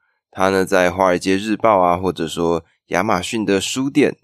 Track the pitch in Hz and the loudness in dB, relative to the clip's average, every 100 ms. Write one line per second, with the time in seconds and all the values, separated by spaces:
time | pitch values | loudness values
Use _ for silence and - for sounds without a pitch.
0 | _ _ _ - 95 95 92 95 90 90 | _ _ _ -2 0 2 2 2 2 2
1 | 95 90 92 98 107 101 113 98 87 87 | 2 2 0 -2 -2 0 2 4 2 2
2 | 92 80 78 87 85 82 _ _ - 82 | -2 -4 -6 -2 -2 -2 _ _ -6 -4
3 | 107 90 92 113 98 98 - 131 139 143 | 0 -2 -2 -4 0 0 -2 -4 -2 0
4 | 113 - | 0 -2